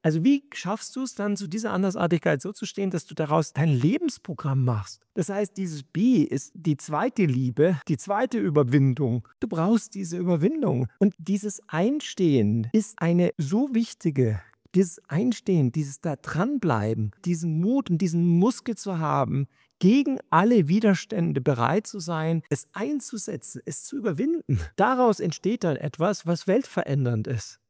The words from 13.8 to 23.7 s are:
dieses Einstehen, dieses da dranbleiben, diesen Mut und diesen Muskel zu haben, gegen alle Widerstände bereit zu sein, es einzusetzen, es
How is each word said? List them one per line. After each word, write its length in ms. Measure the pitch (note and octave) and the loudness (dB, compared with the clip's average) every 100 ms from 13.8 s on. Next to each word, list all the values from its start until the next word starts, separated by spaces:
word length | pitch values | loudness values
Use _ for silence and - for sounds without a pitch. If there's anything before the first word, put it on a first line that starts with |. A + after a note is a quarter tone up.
| A#3 - E3 C#3 A#2 G2+ - _ _ | -2 -4 -4 0 0 0 -8 _ _
dieses 260 | F3+ F#3 - _ | 2 2 -2 _
Einstehen, 640 | D3 B3 A3 - F3 B2+ | -2 0 -2 0 2 2
dieses 300 | D#3 C#3+ C#3+ | 0 -6 -6
da 140 | E3 C#3+ | -8 -8
dranbleiben, 960 | - D3 A3+ C#4+ F3 A2+ G#2+ A2+ G#2+ - | -6 -4 -2 0 0 0 0 -2 -4 -4
diesen 340 | F3 E3+ E3+ D#3 | -4 -2 -2 0
Mut 260 | F#3 C4+ - | 0 0 0
und 80 | E3 | 0
diesen 300 | F#3 E3+ F3 | 2 2 4
Muskel 500 | E3+ G#3+ - - A3 | 4 4 0 -8 -8
zu 220 | G3+ F3 | -6 -4
haben, 480 | D#3 C#3+ B2 C3+ C#3 _ _ _ | 0 0 0 -2 -4 _ _ _
gegen 400 | F3+ C4 C#4+ C4 - | 4 6 2 -2 0
alle 400 | D#3 G#3 A#3+ D3 | 2 6 4 4
Widerstände 720 | G3+ A3 F#3 - G#3+ E3 C#3 | 4 4 2 -2 -2 0 0
bereit 460 | B2+ B2 A#2 F#3 - | 0 2 2 0 -4
zu 120 | G3+ | -12
sein, 440 | E3 E3 D#3+ E3 - | -6 -4 0 -2 -2
es 180 | C#3+ - | -6 -6
einzusetzen, 880 | - B3 D4 - A3 - C#3+ - - | -8 -6 -6 -6 -10 -8 -10 -10 -12
es 200 | - | -10